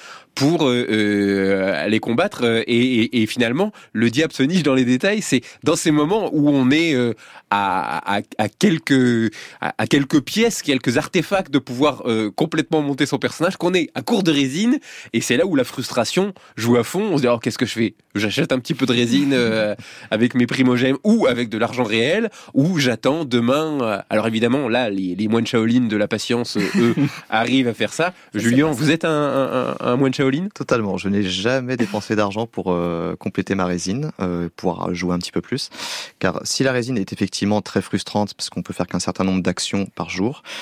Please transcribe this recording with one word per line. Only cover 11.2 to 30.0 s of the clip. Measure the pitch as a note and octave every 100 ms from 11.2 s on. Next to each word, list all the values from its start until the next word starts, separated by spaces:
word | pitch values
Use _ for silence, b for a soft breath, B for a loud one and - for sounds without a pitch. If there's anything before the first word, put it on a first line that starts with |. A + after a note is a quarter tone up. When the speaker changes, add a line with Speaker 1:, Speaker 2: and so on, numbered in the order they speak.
| - F#3+ F#3+
Speaker 1:
de | C3+
pouvoir, | - A#2+ D3 A#2 B2
euh, | A2 G#2+
complètement | - D#3+ D#3+ - D#3
monter | C#3+ C#3 C#3+
son | C3
personnage, | B2 - E3+ -
qu'on | F3
est | F#3 D3+
à | -
court | - A3+
de | E3
résine. | C#3+ C3+ D#3 A#3 D4 B B B
Et | A2+
c'est | - B2
là | F#3+
où | C#3+
la |
frustration | B2 - A#2+ B2 A2+ F3+ G3+ - B B
joue | A#2 A#2+
à |
fond. | A2+ F3+
On | G#3+ D3+
se |
dit : « | B2
Oh, | A#2+
qu'est-ce | A#2+ -
que | A#2
je |
fais ? | A2+ A2 - _ G2+
J'achète | G#2+ G2 C3+
un | C3
petit | A#2+
peu | D#3 B2+
de |
résine, | A#2+ A#2+ C3+ C#3
euh, | C3 A#2 A2 G#2 G2+ -
<laughs> | - -
avec | A2 B2
mes | B2+ A#2+
primogèmes | - B2+ B2 C3 C3+
ou | G#3+ A3+ B2
avec | A#2+ A#2
de | G#2+
l'argent | A2+ A#2+
réel, | A2+ A2 B2+ G3+ A#3 B B
ou | - D#3 F3
j'attends | B2 A2 C3 D#3+
demain. » | C#3+ A#2+ A#2 C#3+ D#3+ D3
Euh, | A2+ G2 -
alors | G#2+ A2+
évidemment, | A2 A#2 C3+ B2
là, | A#2+ A#2
les, | G2 F#2
les | F2+ G#2+
moines | A2+ B2
Shaolin | A#2 A2 B2 A#2
de | G#2
la | G#2
patience, | A2 - A#2+ A#2 G#2+
euh, | F#2+ G3
eux, | A#2+ A#2 C#3+
<laughs> | - -
arrivent | A2 A#2+ C3 B2
à |
faire | G#2+ G#2+
ça. | - F3
Speaker 2:
Ça, | - B
c'est | G#2
Speaker 1:
Julien, | A2+ B2+ D#3
Speaker 2:
pas |
ça. | C3
Speaker 1:
vous | D3+
êtes | D#3+
un, | E3+
un, | D3+ C#3+ C3 C3 B2+ -
un, | -
un | -
moine | B2